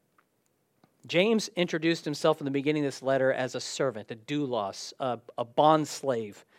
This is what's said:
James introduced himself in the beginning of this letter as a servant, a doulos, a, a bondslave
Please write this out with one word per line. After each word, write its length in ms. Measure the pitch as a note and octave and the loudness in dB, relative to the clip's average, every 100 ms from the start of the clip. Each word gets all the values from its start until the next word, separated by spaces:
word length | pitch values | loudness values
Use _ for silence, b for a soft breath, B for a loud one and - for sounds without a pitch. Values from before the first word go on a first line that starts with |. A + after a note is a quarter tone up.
| _ _ _ _ _ _ _ _ _ _ C3 | _ _ _ _ _ _ _ _ _ _ -2
James 420 | E3 G#3 A3 - - | 2 4 2 0 -2
introduced 500 | F3 E3 D#3+ E3 - | -2 0 0 0 -4
himself 360 | D3 E3 D#3 | 0 2 2
in 40 | C#3+ | 0
the 60 | |
beginning 320 | C#3 C#3 D3+ | -2 0 0
of 40 | C#3+ | -2
this 140 | - | -2
letter 320 | C3 C3+ C3 | 0 2 2
as 220 | C3 B2+ B2+ | 0 -2 -6
a 40 | |
servant, 520 | - - C3+ G#2+ G2 | -8 -2 -2 -4 -10
a 40 | A#2 | -14
doulos, 800 | A2+ D3 C#3+ A#2 G2 F#2+ - - | -6 -4 -2 -2 -4 -6 -14 -6
a, 180 | C3+ A#2 - - | -6 -6 -8 -8
a 80 | |
bondslave 1000 | A2+ - D3+ D#3 D3 - C3+ A#2+ G#2+ G2+ - | -2 4 6 6 2 -4 -2 -2 -4 -12 -20